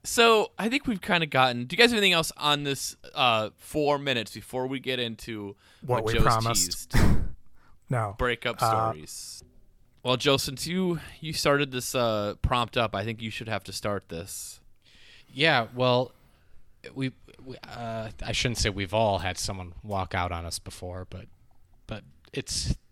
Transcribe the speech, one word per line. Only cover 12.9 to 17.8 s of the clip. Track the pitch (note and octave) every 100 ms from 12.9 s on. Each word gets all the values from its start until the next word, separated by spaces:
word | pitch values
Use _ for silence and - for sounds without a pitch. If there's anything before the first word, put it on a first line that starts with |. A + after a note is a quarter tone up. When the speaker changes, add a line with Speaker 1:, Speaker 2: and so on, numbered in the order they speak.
Speaker 1:
I | G2+
think | G#2+ A2+
you | A2+
should | - A2+
have | G#2
to | -
start | G2 G#2+ G2 _
this. | E2 F#2+ - - - - - _ - - - _
Speaker 3:
Yeah, | B2+ D#3+ C3+ A2
well, | A#2+ B2+ B2 B2+ _ _ _ _ - - - -
we, | C3+ C3 - - -
we, | B2+ B2 -
uh, | A2+